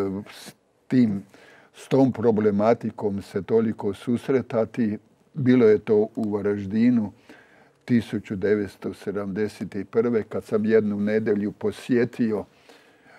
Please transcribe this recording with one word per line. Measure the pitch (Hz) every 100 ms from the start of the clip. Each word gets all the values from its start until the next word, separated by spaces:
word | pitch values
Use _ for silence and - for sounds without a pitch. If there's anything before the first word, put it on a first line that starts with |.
| 98 95 -
s | - - - _ _ -
tim, | 131 117 98 - - - - _
s | - -
tom | 135 135
problematikom | 107 117 107 107 101 110 117 117 - 104 98
se | - 101
toliko | 90 113 113 - 104
susretati. | 98 - 117 - 131 - 113 110 - 110 107 _ _ _
Bilo | 156 127 127 110
je | 104
to | - 104 107 -
u | 107
Varaždinu | 104 101 101 95 110 120 120 101 - _ - _ _ _ _
tisuću | - 120 - 107 - 104
devetsto | 98 104 98 - 104
sedamdeset | 95 107 98 101 95 107 - 95
i | 104
prve, | 95 113 120 113
kad | 101 101
sam | - 107
jednu | 107 110 104 104
nedjelju | 104 110 110 101 101
posjetio | - 107 - - 123 123 - 113 104 - _ _ - _ _ _